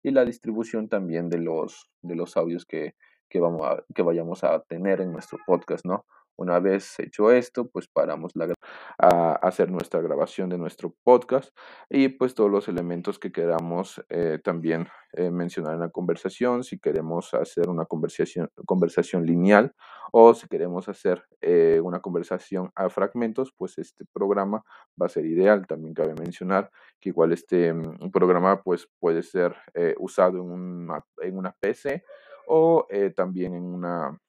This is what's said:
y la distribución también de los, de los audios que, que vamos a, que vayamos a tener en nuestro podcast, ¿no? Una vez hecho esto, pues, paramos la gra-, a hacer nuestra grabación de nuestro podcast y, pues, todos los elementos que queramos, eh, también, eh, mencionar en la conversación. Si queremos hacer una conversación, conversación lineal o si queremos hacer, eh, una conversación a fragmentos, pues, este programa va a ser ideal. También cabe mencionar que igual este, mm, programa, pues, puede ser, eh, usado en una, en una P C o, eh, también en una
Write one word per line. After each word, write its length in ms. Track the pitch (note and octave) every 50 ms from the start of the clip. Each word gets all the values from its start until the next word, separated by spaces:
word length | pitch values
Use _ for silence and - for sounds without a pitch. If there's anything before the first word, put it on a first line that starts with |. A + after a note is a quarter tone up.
y 100 | _ C#3
la 140 | C3+ C3+ B2
distribución 640 | A#2+ A#2+ - - A#2 G#2+ A2 A2+ - - A2 G#2+ G#2+
también 400 | A2+ G2+ F#2+ F2 E2 E2+ F2 E2+
de 100 | E2+ E2+
los, 500 | E2+ D#2+ D#2+ D#2+ D#2+ - - - _ _ _ _
de 140 | - F2 F2
los 220 | E2+ F2+ F2 -
audios 280 | F2 E2+ E2+ E2+ F2 -
que, 300 | _ - D#2+ D2+ - _ _ _ _ _ _ _ _
que 100 | - F#2
vamos 280 | E2+ E2+ E2+ D#2+ D#2
a, 160 | C#2 - - - _ -
que 80 | -
vayamos 420 | F#2 E2+ E2+ E2+ E2 E2+ E2+ - -
a 180 | D2 E2 D#2+
tener 400 | - _ E2+ E2+ F2+ G2 F#2+ F#2+
en 100 | F#2+ F2+
nuestro 260 | E2+ E2+ - - - - -
podcast, 400 | - F2+ F2 - - E2+ E2+ -
¿no? 200 | F#2 F#2 G#2+ _ _ _ _ _ _ _ -
Una 200 | F#2+ F2+ F2 F2+
vez 400 | F#2 G2 F#2+ G2 F#2+ - - -
hecho 320 | - - - - G#2 A2
esto, 360 | B2 B2 A#2+ - _ B2+ A#2+
pues, 200 | B2+ _ - -
paramos 480 | _ _ D#2 D2+ D#2 D#2 D#2 D#2+ F2+ -
la 100 | D#2+ E2
gra-, 100 | E2+ E2+ _ - - - - - - - -
a 340 | - F2+ F2 F2 E2 E2 D2+
hacer 380 | - - F#2 - - F#2 E2+
nuestra 300 | F#2 E2+ E2+ - - E2+
grabación 480 | E2 D#2+ D2 C#2 E2 - - - F#2+ F2+
de 100 | F2+ F2
nuestro 340 | E2 E2 - - - E2+ _ _ _
podcast 460 | B2 B2 A#2+ - - B2+ C#3 - - _ - - - - - - _
y, 200 | - C#3 C3+ C3+
pues, 260 | C3 - B2+ B2 -
todos 160 | - G#2+ G2+
los 160 | G2+ G2+ G2+
elementos 500 | - F#2 E2+ F2 F2 F2 F2 F2+ G2+ G2
que 140 | - - F#2+
queramos, 760 | - E2+ E2+ E2+ E2+ E2 E2+ E2+ F2 F2 F#2+ - - - - _
eh, 300 | E2+ E2+ E2+ E2 D#2 D#2+ _
también, 440 | - F2 E2+ D#2+ E2 E2 E2 F2 - - - _ _ -
eh, 180 | - F2+ F2+
mencionar 420 | F2 F2 F2 F2 - F#2+ E2 D#2 D#2+
en 60 | E2
la 100 | F2 E2
conversación. 760 | - - F2+ F2 E2+ - - F#2+ - - A#2+ B2 B2 A#2+ B2+
Si 140 | - F#2+
queremos 560 | F#2 - D#2+ D#2 D#2+ D#2+ D#2+ E2 E2+ - - -
hacer 360 | - E2 - - F2 F2 F2
una 160 | F2+ E2 D#2+
conversación, 640 | - - D#2+ D#2 D#2 - - E2 - - F2 E2 - _ - -
conversación 580 | - F#2+ F#2 F2 E2 - - F2 - - F2+ E2+
lineal 480 | E2 E2+ F2 F2+ G2 G#2 G2+ A#2+ C#3 _ _ - - - - - -
o 240 | - A#2 A2+ A#2 A2+
si 120 | - -
queremos 400 | - - D#2+ E2 F2+ F2 F#2 F#2+
hacer, 360 | G#2 F#2+ - - G2 F2+ - - _ _ _
eh, 400 | - E2 F2 E2+ E2 E2 E2 E2 E2+
una 180 | F2+ F2 F2
conversación 680 | - G2 E2+ E2+ E2+ - F#2 F2+ - - G2 F#2 F#2 F2+ _
a 120 | - F#2+ F#2
fragmentos, 640 | - - F#2+ G2+ - A#2+ A#2 A2+ A2 C3+ C3 C3 _
pues, 220 | _ F#2 F#2 - -
este 260 | E2 - _ _ F2 _ _
programa 500 | F#2 G2+ G2 G2+ G2+ G2 G2 G#2 A2 _ _ - - _ _ _ -
va 60 | F2+
a 20 | F2
ser 160 | - E2+ D#2
ideal. 400 | D#2+ E2 F2 F#2 G2+ G#2 G2+ F#2
También 300 | - D#2+ D#2+ D#2+ D#2+ D#2+
cabe 180 | E2 D#2 D#2+ D#2
mencionar 560 | D#2+ D#2+ E2+ F2 - F#2+ F2+ G2 F#2+ G#2 - _ _ - _ _ _
que 80 | _ G2
igual 220 | F2+ F2 E2 E2
este, 420 | E2+ - - _ F#2 F2+ E2+ E2 E2
mm, 380 | E2 D#2+ D#2+ D#2+ - - F#2+
programa, 500 | - F#2+ F2+ F2+ F2+ F2 F2+ F#2+ G2 F#2+
pues, 260 | _ F#2+ F2 E2+ - _ _ _
puede 240 | - E2+ E2 E2 E2+
ser, 320 | - - F#2 F2 F2 E2+ - - - _
eh, 220 | E2+ F2 E2 -
usado 400 | - - F#2 - - F#2 F#2 F#2
en 140 | F2+ F2+ F2
una, 520 | F2 F2+ F2+ F2+ F2+ F2 E2+ E2 D#2+ D2 _ _ _ -
en 160 | E2+ F#2 F#2
una 160 | F#2+ F#2 F#2 - _
P 140 | - G2+ B2+
C 300 | - - C#3+ C#3 F#3 _ _ - - _ - - - -
o, 400 | - D#3+ D#3+ D#3+ E3 E3 D#3 - -
eh, 180 | G2 G2+ G2+ F#2+
también 460 | E2 - F#2 F#2 F2+ F2+ F2+ F#2 F2+
en 80 | F2 F2+
una 540 | F2+ F2+ F2+ F2 F2 F2 E2+ D#2 C2+ D#2 - _